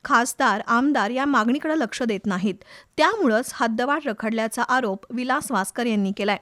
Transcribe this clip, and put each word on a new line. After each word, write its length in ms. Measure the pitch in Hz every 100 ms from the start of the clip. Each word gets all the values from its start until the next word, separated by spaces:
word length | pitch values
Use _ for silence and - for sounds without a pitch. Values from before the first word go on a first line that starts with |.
खासदार, 580 | - 269 254 - 269 208 -
आमदार 420 | 233 277 269 208
या 160 | 254 277
मागणीकडे 540 | 269 220 269 311 311
लक्ष 240 | 226 -
देत 220 | 240 202 208
नाहीत, 300 | 185 202 190 - - - -
त्यामुळंच 540 | 320 440 302 214 254
हद्दवाढ 480 | - 233 226 254 294 285
रखडल्याचा 580 | 208 226 226 220 233
आरोप 420 | 233 254 247 190 -
विलास 420 | 240 254 262 -
वासकर 340 | 214 190 - 240
यांनी 260 | 214 196 196
केलाय. 200 | 202 196